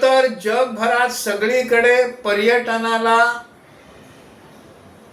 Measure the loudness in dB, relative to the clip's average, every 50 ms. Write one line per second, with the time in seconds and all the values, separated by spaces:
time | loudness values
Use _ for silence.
0 | 2 2 4 4 2 2 -2 -4 -6 -4 0 0 -2 -2 -2 -4 -2 -2 0 0
1 | 0 -2 -2 -6 -6 -6 -4 -4 -2 -2 -2 -2 0 0 0 2 4 4 4 2
2 | 2 0 -2 -8 -4 -4 -2 0 2 2 2 0 0 -2 -6 -4 -2 -2 -2 -2
3 | 0 2 2 2 2 2 0 -6 -12 -18 -20 -20 -20 -20 -20 -20 -20 -20 -20 -20
4 | -20 -20 -20 -20 -20 -20 -20 -20 -20 -20 -20 -20 -20 -20 -20 -20 -20 -20 -20 -20
5 | -20 -20